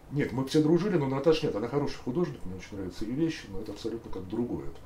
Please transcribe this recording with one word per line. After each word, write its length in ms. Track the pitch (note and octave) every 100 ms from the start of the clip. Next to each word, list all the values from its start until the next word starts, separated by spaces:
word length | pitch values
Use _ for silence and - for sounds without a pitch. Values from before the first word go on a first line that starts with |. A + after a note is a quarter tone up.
| -
Нет, 220 | C#3 A#2
мы 120 | A#2+ C3+
все 160 | D#3
дружили, 360 | D3+ E3+ G#3 E3+
но 80 | C3+
Наташа 400 | C3+ E3 D#3 C3+
нет, 80 | G2+
она 120 | A#2
хороший 280 | C#3+ C#3 -
художник, 460 | - F3 E3 C3
мне 120 | F2+ F2+
очень 200 | - G2
нравятся 280 | F2+ -
её 100 | A2
вещи, 320 | C3 E3 D#3 -
но 100 | F#2
это 120 | E2+
абсолютно 380 | G2+ A2 A2+ A2
как 160 | F#2+ F#2+
другое, 380 | A2+ A#2+ - -
это 140 | -